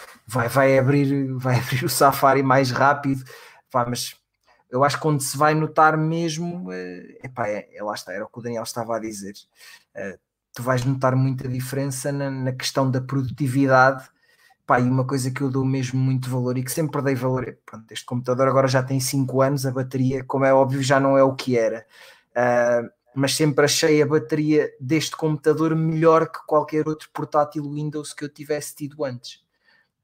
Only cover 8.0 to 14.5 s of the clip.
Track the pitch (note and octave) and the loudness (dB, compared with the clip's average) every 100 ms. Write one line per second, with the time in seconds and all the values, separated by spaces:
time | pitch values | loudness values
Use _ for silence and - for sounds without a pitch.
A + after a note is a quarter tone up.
8 | - F#2+ G#2+ - A#2 A#2 A2+ B2 A2+ A2+ | -10 -10 -12 -12 -8 -8 -8 -8 -6 -6
9 | A2 G#2 G2 G#2 - _ - - _ - | -6 -10 -14 -16 -20 _ -20 -20 _ -14
10 | G2 F2+ _ _ _ - B2 B2+ B2 C3 | -14 -14 _ _ _ -8 -2 -2 -2 0
11 | C3 B2+ C3 C3 C3 B2+ B2+ C3+ C#3 C3 | 2 2 0 -2 -6 -6 -6 -6 -6 -6
12 | C#3+ C#3+ C#3 C3+ C3 C3 - - C3 B2+ | -6 -4 -6 -4 -4 -4 -4 0 0 0
13 | B2+ C#3 B2+ - C#3 C3+ C3+ C3 C3 C3+ | -2 -4 -4 -4 -2 2 4 6 6 2
14 | - _ _ _ _ | -8 _ _ _ _